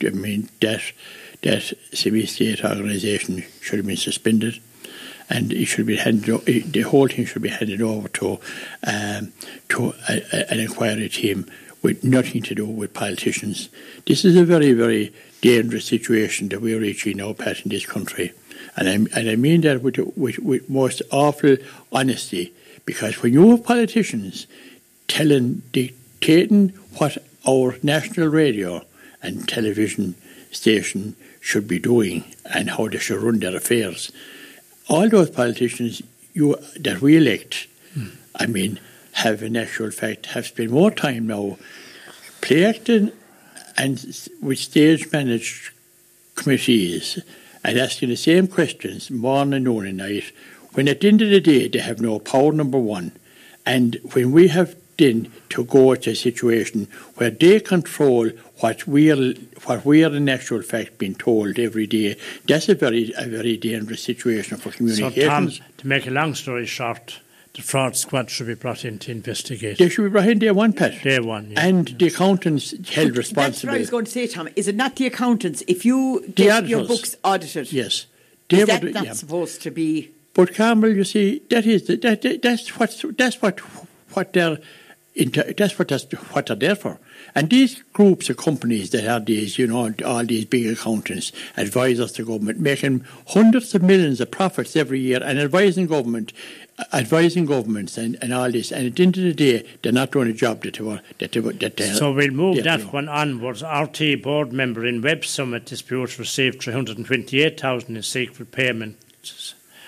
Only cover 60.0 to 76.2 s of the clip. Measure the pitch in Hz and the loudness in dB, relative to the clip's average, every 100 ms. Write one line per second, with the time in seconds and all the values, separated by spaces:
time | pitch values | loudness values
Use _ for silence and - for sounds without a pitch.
60 | 160 143 139 127 - 113 - 113 113 - | 6 2 0 -2 -4 -6 -4 -6 -6 -6
61 | 95 87 123 110 104 123 117 107 104 110 | -6 -2 0 2 2 -2 -2 -2 -2 0
62 | 104 101 - - - 151 214 180 135 117 | 0 -4 -12 -4 0 2 2 2 2 0
63 | 110 - 120 110 117 110 113 110 107 110 | -2 -6 -8 -4 -4 -2 -4 -4 -6 -8
64 | - 117 120 107 - 107 101 - 117 107 | -8 -4 -2 -2 -4 -10 -10 -2 -2 0
65 | 127 127 156 147 151 - - - 135 135 | -2 0 2 2 0 -4 -16 -10 -2 -2
66 | 127 135 156 131 135 123 113 - 117 110 | 0 -2 -2 -4 -8 -8 -6 -6 -6 -8
67 | - - _ _ _ - - 135 127 - | -14 -20 _ _ _ -14 -4 -2 -2 -4
68 | - 135 110 - 117 110 123 110 123 98 | -4 -4 -4 -8 -8 -8 -8 -8 -10 -10
69 | - 117 110 104 - 113 110 101 175 - | -10 -10 -10 -10 -10 -10 -2 2 4 4
70 | 202 202 196 220 220 196 220 190 143 - | 2 4 4 4 4 4 4 2 0 0
71 | 139 131 113 107 104 107 180 185 131 123 | 0 0 0 -6 -6 0 2 2 0 0
72 | 170 - 190 190 170 143 - - - 147 | 0 2 2 2 0 -2 -4 -12 -6 0
73 | 151 120 110 143 139 - - 277 208 240 | 0 0 -2 -2 -2 -2 -4 -4 -2 -4
74 | 220 247 240 - 156 - 202 208 262 269 | -4 -6 -6 -6 -8 -4 -2 -2 -2 -2
75 | 254 - 247 226 180 139 - 180 233 262 | -4 -2 0 0 -2 -4 -2 0 2 2
76 | 262 247 | 0 -2